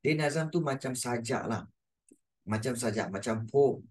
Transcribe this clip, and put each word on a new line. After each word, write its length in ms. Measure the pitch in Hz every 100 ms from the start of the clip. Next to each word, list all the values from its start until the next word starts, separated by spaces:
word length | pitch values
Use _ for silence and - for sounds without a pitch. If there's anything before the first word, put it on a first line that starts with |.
Dia 160 | 139 156
nazam 320 | 147 165 156
tu 100 | 175
macam 380 | 151 135 127 127
sajak 480 | 123 120 113 127 -
lah. 180 | 113 - _ _ _ _ - _ _
Macam 320 | 95 107 127
sajak, 340 | 120 120 104 90
macam 320 | 98 117 110 113
poem. 400 | 139 139 - -